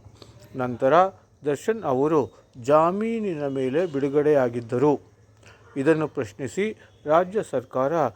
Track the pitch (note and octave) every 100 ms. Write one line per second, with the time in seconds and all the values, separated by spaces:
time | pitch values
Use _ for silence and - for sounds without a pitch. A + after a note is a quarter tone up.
0 | - - - - - C3+ B2 A#2+ C3 D#3+
1 | F#3+ - _ _ C#3+ C#3 - A3+ E3 C3
2 | D3+ D#3+ A2 - _ C3 A#2+ D3+ E3 G3
3 | A3+ A3+ G#3 D#3 C#3+ C3+ C3 C#3+ F#3 C#3
4 | C#3 D3 C#3+ D3 B2 A#2+ A2+ B2 D3 C3+
5 | - _ _ _ - - - D3 C#3 D#3
6 | D3 - A2 - C3+ - G#3+ - - _
7 | D3 D#3+ F#3 G#3 E3 C3+ - C3 C3+ E3
8 | B2+